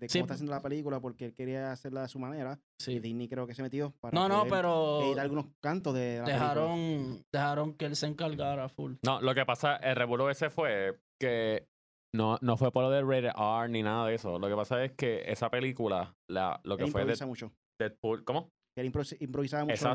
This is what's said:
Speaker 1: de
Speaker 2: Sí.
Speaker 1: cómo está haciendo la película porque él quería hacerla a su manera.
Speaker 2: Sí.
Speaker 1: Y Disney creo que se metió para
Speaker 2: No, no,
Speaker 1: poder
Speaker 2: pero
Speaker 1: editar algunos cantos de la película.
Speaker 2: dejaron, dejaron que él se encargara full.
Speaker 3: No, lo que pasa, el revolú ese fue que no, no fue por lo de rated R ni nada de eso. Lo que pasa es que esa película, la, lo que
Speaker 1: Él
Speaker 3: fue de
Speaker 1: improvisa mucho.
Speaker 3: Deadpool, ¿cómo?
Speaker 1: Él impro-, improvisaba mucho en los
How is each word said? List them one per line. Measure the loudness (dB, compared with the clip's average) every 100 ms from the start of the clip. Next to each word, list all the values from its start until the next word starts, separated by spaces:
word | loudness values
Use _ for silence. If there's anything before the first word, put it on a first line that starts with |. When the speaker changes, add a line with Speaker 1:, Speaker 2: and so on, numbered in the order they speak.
Speaker 1:
de | -2
Speaker 2:
Sí. | 0
Speaker 1:
cómo | 0
está |
haciendo | -4 -4
la | -4
película | -4 -4 -2 -4
porque | -6 -8 -10
él |
quería | -8 -6 -4 -6
hacerla | -8 -8 -6
a | -6
su | -6
manera. | -8 -6 -6 -8 _ -12
Speaker 2:
Sí. | -6 -4
Speaker 1:
Y |
Disney | -4 -6 -4
creo | -6 -6
que |
se | -6
metió | -4 -4 -4 -6
para | -2
Speaker 2:
No, | 2 4
no, | 4
Speaker 1:
poder | 4
Speaker 2:
pero | 4 4 4 4 4 2
Speaker 1:
editar | 2
algunos | 0 -2 -4 -6
cantos | -4 -2 0
de | 0 0 -2
la | 0
película. | 2 2
Speaker 2:
dejaron, | 2 0 0 0 0 -2 -8 -4
dejaron | 0 0 0 -2 -2
que | -4
él | -2
se | -2
encargara | -2 -4 -2 -2 -2 -4
full. | -6 -8 -4
Speaker 3:
No, | 0 2
lo | 2
que | 4 2
pasa, | 2 2 2
el | 2 2
revolú | 4 4 2
ese | 2 0
fue | 0 2 2 0 -2 _ -4
que | 0 2 2 0 -4 _ _ _ _
no, | 2 2 4
no | 4 4
fue | 4
por | 4
lo | 4
de | 4
rated | 4 2 2 0
R | 0 0 0
ni | 0
nada | 0 2 0
de | 0
eso. | -2 -2
Lo | 0
que | 0
pasa | 0 0
es | -2
que | -2 -2 -2 -2
esa | -2 0
película, | 0 -2 0 0 0 -2 -8 -6
la, | -2 0 -2 -4
lo | -2
que |
Speaker 1:
Él | 0
Speaker 3:
fue | 0
de | 0
Speaker 1:
improvisa | 0 -4
mucho. | -8 -10 -16 _ -4
Speaker 3:
Deadpool, | -4 -2 -2 -2 -2
¿cómo? | -4 -4 _ _ -6
Speaker 1:
Él | -2
impro-, | -2 -4 -6
improvisaba | -6 -2 -2 0 0
mucho |
en | 2
los | 2